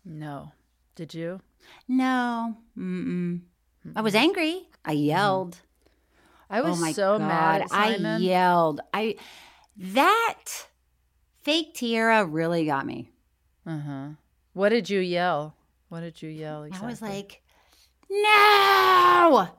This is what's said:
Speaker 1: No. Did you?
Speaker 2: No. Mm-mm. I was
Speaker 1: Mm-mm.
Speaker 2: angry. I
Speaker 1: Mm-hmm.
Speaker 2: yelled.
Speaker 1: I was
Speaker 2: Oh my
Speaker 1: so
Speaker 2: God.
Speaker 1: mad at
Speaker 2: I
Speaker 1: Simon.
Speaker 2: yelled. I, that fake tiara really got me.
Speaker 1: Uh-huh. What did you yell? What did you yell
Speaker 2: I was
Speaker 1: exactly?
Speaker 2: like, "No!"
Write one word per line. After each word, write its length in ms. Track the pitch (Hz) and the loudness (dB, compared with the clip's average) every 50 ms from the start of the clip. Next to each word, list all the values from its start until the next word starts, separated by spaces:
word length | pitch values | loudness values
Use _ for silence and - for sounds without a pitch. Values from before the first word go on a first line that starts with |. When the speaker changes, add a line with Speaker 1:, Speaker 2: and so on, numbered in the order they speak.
| _ | _
Speaker 1:
No. 460 | 190 156 151 151 147 143 139 143 151 _ _ _ _ _ _ _ _ _ | -16 -14 -14 -12 -12 -14 -14 -16 -18 _ _ _ _ _ _ _ _ _
Did 180 | - 165 147 - | -16 -16 -14 -12
you? 280 | 165 165 170 185 190 _ _ _ _ _ - - - _ | -10 -10 -10 -10 -12 _ _ _ _ _ -20 -20 -20 _
Speaker 2:
No. 680 | - 254 262 262 262 254 254 247 240 233 233 233 233 220 - _ _ _ | -2 0 0 2 2 0 0 -2 -2 -4 -4 -6 -8 -8 -12 _ _ _
Mm-mm. 640 | - 185 185 180 180 175 175 180 180 175 175 175 175 - _ _ _ _ _ _ _ _ 165 - | -10 -8 -6 -6 -6 -4 -4 -4 -4 -4 -4 -6 -8 -12 _ _ _ _ _ _ _ _ -10 -8
I 60 | 208 | -4
was 120 | 214 220 196 | -2 0 2
Speaker 1:
Mm-mm. 40 | 214 | 2
Speaker 2:
angry. 480 | 262 339 392 370 320 311 339 381 370 _ _ _ _ | 2 2 2 0 -2 -4 -4 -8 -12 _ _ _ _
I 80 | - 156 | -4 -2
Speaker 1:
Mm-hmm. 100 | 147 147 | 0 0
Speaker 2:
yelled. 540 | 147 156 180 202 202 190 190 190 175 170 - _ _ _ _ _ _ _ _ _ _ _ _ _ _ _ _ _ _ | 0 2 2 2 2 0 0 -4 -8 -12 -20 _ _ _ _ _ _ _ _ _ _ _ _ _ _ _ _ _ _
Speaker 1:
I 120 | 196 220 | -4 -2
was 160 | 269 170 175 | -2 -2 -2
Speaker 2:
Oh 40 | 170 | -2
my 100 | 170 160 | -2 -2
Speaker 1:
so 260 | 151 208 196 190 208 | -2 0 2 2 2
Speaker 2:
God. 100 | 214 208 | 0 0
Speaker 1:
mad 340 | 160 165 160 160 160 160 165 - | -2 0 2 2 2 2 0 0
at 40 | - | -2
Speaker 2:
I 220 | - 196 208 220 226 | 0 0 0 0 0
Speaker 1:
Simon. 260 | 196 170 160 165 170 | -2 -2 -2 -2 0
Speaker 2:
yelled. 600 | 180 185 185 180 185 180 175 175 165 156 147 - - _ - | 0 2 2 4 4 4 4 4 2 2 0 -4 -8 _ -6
I, 220 | 196 220 220 - - - - - - - - _ _ _ _ _ | -4 -4 -4 -6 -8 -14 -20 -20 -20 -20 -20 _ _ _ _ _
that 920 | 208 185 185 196 262 294 359 427 466 453 - - - _ - - - - _ _ _ _ _ _ _ _ _ _ _ _ _ _ _ | -16 -14 -2 0 2 4 4 4 2 0 -2 -6 -8 _ -14 -14 -14 -16 _ _ _ _ _ _ _ _ _ _ _ _ _ _ _
fake 320 | _ 285 302 339 320 320 - | _ -2 0 0 -2 -6 -10
tiara 500 | - 247 233 226 226 226 226 226 220 202 | -8 -4 -2 0 0 2 4 4 2 2
really 400 | 160 151 160 165 165 175 170 160 | 0 -2 -2 -2 0 0 0 0
got 200 | 151 143 135 131 | 0 -2 -2 -2
me. 240 | 127 131 131 127 _ _ _ _ _ _ _ _ _ _ _ _ | -6 -8 -10 -12 _ _ _ _ _ _ _ _ _ _ _ _
Speaker 1:
Uh-huh. 440 | 165 160 151 147 143 143 135 135 147 151 _ _ _ _ _ _ _ _ | -10 -10 -8 -8 -10 -10 -10 -12 -14 -16 _ _ _ _ _ _ _ _
What 160 | 175 196 208 | -2 0 2
did 200 | 226 240 185 170 | 2 0 -2 -2
you 100 | 202 190 | -2 -2
yell? 560 | 185 180 175 175 180 180 165 147 151 156 - _ _ _ _ _ _ _ | -2 -2 -2 0 0 0 -2 -2 -4 -8 -14 _ _ _ _ _ _ _
What 120 | 170 165 | -14 -12
did 200 | 170 170 156 - | -12 -14 -14 -14
you 80 | 160 156 | -16 -14
yell 340 | 156 156 156 151 151 151 151 | -12 -12 -12 -12 -12 -12 -14
Speaker 2:
I 40 | |
was 80 | 151 185 185 208 240 240 - | -14 -14 -12 -12 -12 -12 -10
Speaker 1:
exactly? 100 | 226 208 | -10 -10
Speaker 2:
like, 320 | 196 196 196 202 - _ _ _ _ _ _ _ _ _ _ _ _ _ _ _ | -10 -10 -12 -14 -20 _ _ _ _ _ _ _ _ _ _ _ _ _ _ _
"No!" 1400 | 392 403 415 427 427 415 415 415 415 403 392 392 392 381 381 370 370 359 370 359 359 359 349 330 277 220 180 170 - | -2 0 2 4 6 6 6 6 6 6 4 4 4 4 6 6 6 6 6 6 6 6 6 6 6 4 2 0 -8